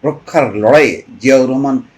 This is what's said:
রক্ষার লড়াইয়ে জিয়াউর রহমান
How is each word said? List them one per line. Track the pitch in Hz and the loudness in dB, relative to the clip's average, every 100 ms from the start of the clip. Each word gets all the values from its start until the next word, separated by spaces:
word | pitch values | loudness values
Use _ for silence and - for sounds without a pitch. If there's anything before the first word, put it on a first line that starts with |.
রক্ষার | 156 151 - 165 131 101 | -6 -8 -6 -2 -2 -2
লড়াইয়ে | 107 143 135 90 - 95 | 2 2 2 -2 -14 -6
জিয়াউর | 120 135 127 | 0 2 2
রহমান | 131 139 131 120 | -2 -4 -4 -8